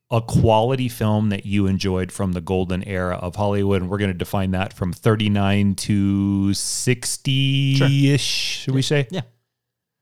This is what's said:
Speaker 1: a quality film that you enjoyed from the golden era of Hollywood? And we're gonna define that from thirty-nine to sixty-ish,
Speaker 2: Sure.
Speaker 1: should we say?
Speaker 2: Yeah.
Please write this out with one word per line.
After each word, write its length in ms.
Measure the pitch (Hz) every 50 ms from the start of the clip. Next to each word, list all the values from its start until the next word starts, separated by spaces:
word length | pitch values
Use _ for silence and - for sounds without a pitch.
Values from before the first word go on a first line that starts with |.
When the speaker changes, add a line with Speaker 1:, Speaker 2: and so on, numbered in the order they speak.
| _ -
Speaker 1:
a 80 | 120 113
quality 680 | 117 - - - - 113 110 110 113 123 135 127 127 117
film 400 | - - 113 107 107 107 110 104
that 160 | 101 101 -
you 220 | 101 98 104 98
enjoyed 440 | 95 98 90 101 98 92 92 92 92
from 220 | - - 101 92 87
the 80 | 90
golden 420 | 82 78 95 92 92 87 92 90 101
era 320 | 101 98 92 90 90 90
of 220 | - - 90 82
Hollywood? 440 | 101 104 101 101 101 98 98 98 92
And 80 | 92 87
we're 80 | 101
gonna 160 | 101 104 98 92
define 380 | 82 87 - - 101 95 95
that 220 | 92 92 98 - -
from 180 | - 98 90
thirty-nine 840 | 82 - - 113 110 107 107 104 104 101 98 98 101 101 101 101 92
to 800 | - - - 104 101 98 98 98 98 98 101 98 98 98 98 98
sixty-ish, 1700 | - - - - - - 131 127 117 - - - - - 143 131 135 135 135 139 135 139 135 135 135 135 139 139 139 139 139 143 139
Speaker 2:
Sure. 420 | - - - - - - - - -
Speaker 1:
should 100 | 135 131
we 60 | 135
say? 260 | 131 - 151 143 135 -
Speaker 2:
Yeah. 120 | 180 190 113 - _ _ _ _ _ _ _ _ _ _ _ _ _ _